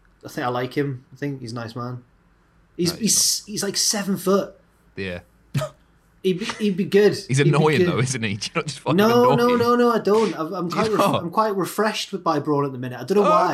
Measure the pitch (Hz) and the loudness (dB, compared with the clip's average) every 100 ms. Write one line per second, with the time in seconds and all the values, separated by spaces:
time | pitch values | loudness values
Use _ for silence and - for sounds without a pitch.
0 | _ _ - 160 127 123 127 147 139 127 | _ _ -14 -6 -4 -4 -4 -4 -4 -6
1 | - 131 143 135 117 120 110 123 123 127 | -14 -10 -8 -8 -10 -10 -10 -8 -8 -10
2 | - _ _ _ _ _ _ - 175 - | -14 _ _ _ _ _ _ -4 -4 -2
3 | 214 - - - - 202 202 196 - 208 | -2 0 0 -2 -6 -6 -6 -2 -2 -2
4 | 190 190 190 196 185 - _ _ _ 95 | -2 -2 0 0 0 -10 _ _ _ -10
5 | 95 90 - _ _ - 605 - _ _ | -8 -8 -14 _ _ -6 -6 -10 _ _
6 | _ _ 190 175 226 - 208 180 156 196 | _ _ -2 -2 -6 -4 -2 -2 2 4
7 | 208 - - 135 147 147 156 170 175 - | 4 2 0 2 4 4 4 4 2 2
8 | 131 123 110 110 - 165 147 - 123 175 | 0 -2 -4 -4 -6 -6 -6 -8 -2 2
9 | 220 240 247 240 240 240 240 240 240 220 | 4 4 4 4 4 2 2 4 4 2
10 | 190 214 202 156 160 185 175 185 220 202 | 2 2 2 -2 -6 -6 -4 -2 0 2
11 | 196 110 170 220 220 196 175 - 214 202 | 2 0 0 0 0 0 -2 -2 -2 -2
12 | - 185 170 147 151 143 139 127 127 123 | -8 -4 -2 -2 0 0 0 -4 -8 -8
13 | 127 202 285 311 - | 0 2 4 4 2